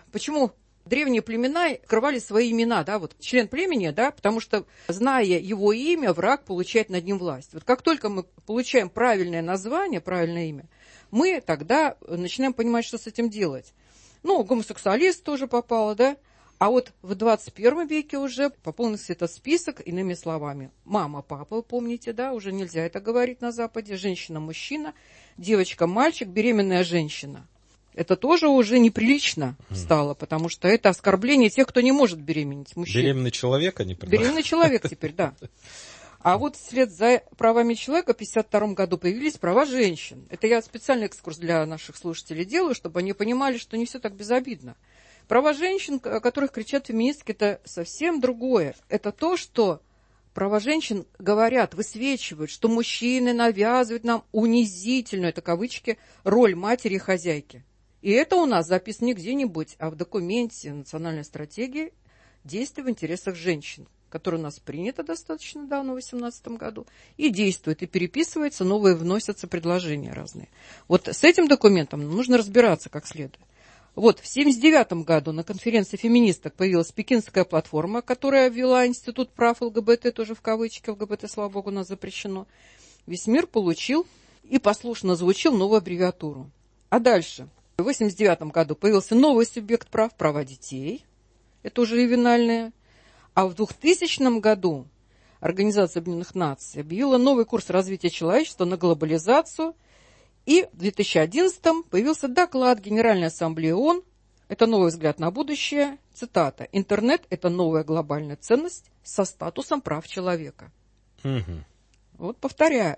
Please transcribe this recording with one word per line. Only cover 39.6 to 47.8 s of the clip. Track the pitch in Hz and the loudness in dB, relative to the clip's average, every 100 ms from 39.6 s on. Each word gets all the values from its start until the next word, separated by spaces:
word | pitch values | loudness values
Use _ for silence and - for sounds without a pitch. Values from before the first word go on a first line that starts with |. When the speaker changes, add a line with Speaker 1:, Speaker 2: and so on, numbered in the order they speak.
| 294 | 2
Speaker 1:
женщин. | 254 202 156 - 127 - | 2 0 -2 -12 -18 -16
Это | - 220 | -4 2
я | 233 | 2
специальный | - 226 - 254 208 | 0 -10 -2 0 0
экскурс | - 170 156 | -8 -14 -8
для | 170 165 156 | -2 0 0
наших | 160 - - | -8 -14 -12
слушателей | 175 165 - 160 185 | -10 -10 -10 -10 -4
делаю, | 320 349 | 0 0
чтобы | 240 175 175 | -2 -4 -4
они | 190 | -4
понимали, | 196 214 254 277 240 | -4 -2 0 -2 -4
что | - 226 | -6 -6
не | 240 | -6
все | 254 | -6
так | 214 196 | -10 -8
безобидно. | 208 254 262 165 123 - _ _ _ _ - | -2 0 -2 -12 -14 -20 _ _ _ _ 0
Права | 233 302 | 2 4
женщин, | 285 359 392 - 269 | 0 -2 -2 -4 -6
к-, | 220 214 | -4 -2
о | |
которых | 240 277 269 | -2 0 -4
кричат | 226 214 277 - | -4 -4 -4 -2
феминистки, | 226 247 285 - | 0 0 -2 -8
это | 214 208 - | -2 -2 -2
совсем | - - | -10 -12